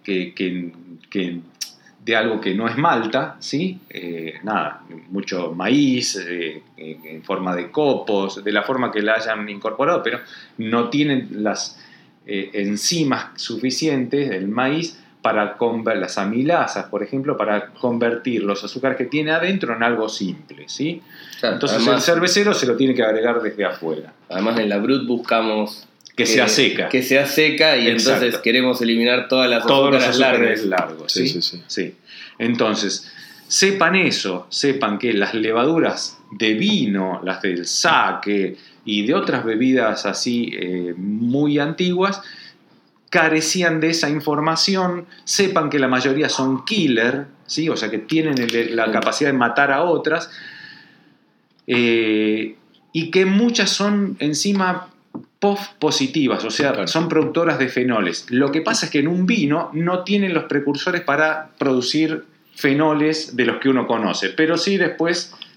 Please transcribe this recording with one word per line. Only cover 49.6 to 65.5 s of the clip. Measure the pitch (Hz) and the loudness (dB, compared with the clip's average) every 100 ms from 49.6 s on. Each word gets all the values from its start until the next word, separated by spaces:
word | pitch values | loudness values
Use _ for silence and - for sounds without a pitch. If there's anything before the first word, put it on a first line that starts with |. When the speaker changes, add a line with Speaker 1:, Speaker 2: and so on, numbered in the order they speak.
| 139 | 2
Speaker 1:
a | 139 | 2
otras, | 175 151 151 165 - - - - - - - _ _ _ _ _ _ _ - | 2 0 0 -4 -4 -14 -18 -18 -20 -20 -20 _ _ _ _ _ _ _ -2
eh, | 120 120 117 110 107 107 110 110 - _ _ _ | 2 4 4 2 2 2 0 -4 -10 _ _ _
y | 160 165 | -6 0
que | 185 190 | 2 4
muchas | 196 240 233 190 | 4 4 2 0
son | - 202 202 196 196 | 0 0 2 0 -2
encima | 147 151 202 196 185 175 - _ _ - - _ | -2 0 0 0 0 -2 -8 _ _ -18 -18 _
pof | 202 196 - - | 0 0 -6 -2
positivas, | 151 147 131 156 127 101 | 0 0 0 0 2 0
o | 110 | -2
sea, | - 143 | 0 0
Speaker 3:
Claro. | 110 92 | 0 0
Speaker 1:
son | 160 170 | 0 2
productoras | 156 135 170 170 135 | 2 2 2 0 0
de | 127 | 0
fenoles. | 127 127 113 90 85 - | 0 0 2 0 -4 -2
Lo | 123 139 | 2 2
que | 156 | 2
pasa | 185 233 165 | 0 -2 0
es | |
que | 147 | 0
en | 151 | 0
un | 180 185 | 2 2
vino | 226 143 156 - | 2 2 0 -2
no | 156 170 180 | -2 -2 -2
tienen | 185 202 190 | 0 0 2
los | 160 | -2
precursores | - 143 143 143 185 175 | 0 -2 0 -2 -2 -2
para | - 143 156 156 - - | 0 2 2 0 -8 -4
producir | 139 127 123 151 156 - - _ _ - | 0 0 0 0 0 -2 -10 _ _ -2
fenoles | 143 143 156 151 151 156 - 127 | 0 4 2 2 2 0 -4 0
de | |
los | 117 113 | 0 2
que | 135 | 2
uno | 131 110 | 2 0
conoce, | 113 101 85 95 | 0 0 -2 -2
pero | - 156 170 | 0 2 2
sí | 202 196 | 0 0
después | 170 - 165 175 - - - | 0 0 -2 -2 -6 -16 -20